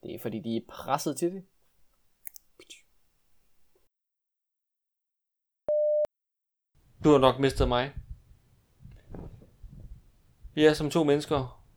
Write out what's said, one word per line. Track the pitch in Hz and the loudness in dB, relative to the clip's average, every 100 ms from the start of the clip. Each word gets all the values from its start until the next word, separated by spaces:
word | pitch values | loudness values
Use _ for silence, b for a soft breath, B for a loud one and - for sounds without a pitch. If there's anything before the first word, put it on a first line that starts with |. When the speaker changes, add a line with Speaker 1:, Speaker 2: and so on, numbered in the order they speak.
Speaker 1:
Det | - 110 | -14 -12
er, | |
fordi | 120 107 | -10 -10
de | 113 113 | -6 -8
er | - | -8
presset | - - 143 165 143 | -18 -6 -4 -4 -4
til | 175 | -4
det. | 190 180 _ _ _ _ _ _ _ - - _ _ - - _ _ _ _ _ _ _ _ _ _ _ _ _ _ _ _ _ _ _ _ _ _ _ _ _ _ _ _ - 605 605 605 605 _ _ _ _ _ _ _ _ _ | -6 -16 _ _ _ _ _ _ _ -20 -20 _ _ -20 -20 _ _ _ _ _ _ _ _ _ _ _ _ _ _ _ _ _ _ _ _ _ _ _ _ _ _ _ _ -4 0 2 2 0 _ _ _ _ _ _ _ _ _
Speaker 2:
Du | 156 | 4
har | 143 | 6
nok | 131 127 | 6 4
mistet | 139 123 123 | -2 0 0
mig. | 120 135 - - - _ - _ _ _ _ - - - - - - - _ - - - - - _ _ _ - | 0 -4 -8 -16 -18 _ -20 _ _ _ _ -20 -20 -18 -16 -16 -18 -20 _ -20 -20 -20 -20 -20 _ _ _ -12
Vi | - 156 | 4 4
er | |
som | 151 151 | 6 0
to | 170 | 2
mennesker. | 151 143 147 151 127 - - | 2 2 2 -4 -4 -12 -20